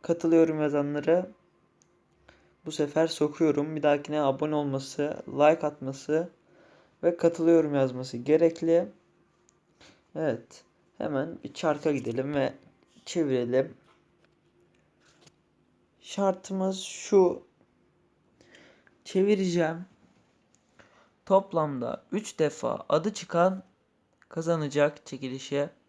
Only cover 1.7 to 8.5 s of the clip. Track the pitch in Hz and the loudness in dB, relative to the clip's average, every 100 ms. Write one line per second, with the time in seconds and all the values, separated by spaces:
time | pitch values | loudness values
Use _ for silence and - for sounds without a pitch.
1.7 | _ _ _ _ _ _ _ _ _ 160 | _ _ _ _ _ _ _ _ _ -12
2.7 | 156 147 156 160 - 151 147 160 151 151 | -4 0 2 0 0 -2 2 2 2 -2
3.7 | 156 147 143 143 151 139 139 151 151 143 | 0 2 2 0 0 0 0 -2 -2 -2
4.7 | 135 135 - 147 - - 135 147 165 151 | -4 -6 -6 -4 -6 -8 4 4 4 -2
5.7 | 147 131 135 - 156 185 _ _ _ _ | -6 -10 -10 -2 -2 -2 _ _ _ _
6.7 | _ _ _ 170 175 170 170 165 165 151 | _ _ _ -2 2 0 2 4 4 4
7.7 | 143 131 123 131 120 131 156 165 | 0 0 -2 -8 -8 2 4 4